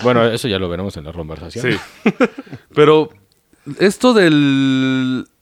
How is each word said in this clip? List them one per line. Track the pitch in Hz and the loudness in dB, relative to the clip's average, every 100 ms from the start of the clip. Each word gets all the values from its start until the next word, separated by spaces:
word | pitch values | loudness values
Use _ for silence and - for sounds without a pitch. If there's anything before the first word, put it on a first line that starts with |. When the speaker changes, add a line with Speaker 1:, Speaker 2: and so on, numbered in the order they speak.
Speaker 1:
Bueno, | 120 120 113 | 0 2 2
eso | 117 127 | 0 -4
ya | 95 | -4
lo | 90 | -4
veremos | 87 98 87 | -6 -8 -10
en | |
la | 76 | -14
conversación. | 85 78 80 90 113 123 | -12 -12 -12 -14 -6 -4
Speaker 2:
Sí. | 98 - - 226 - 247 - - 127 _ | -4 -8 -4 -4 0 -2 -4 -20 -20 _
Pero | 147 151 156 156 _ _ _ _ _ 143 139 | 2 4 4 2 _ _ _ _ _ -14 -2
esto | 190 - 254 | -2 2 2
del, | 226 170 147 143 135 135 131 131 131 131 127 - _ | 4 4 4 2 2 0 0 -2 -2 -4 -6 -8 _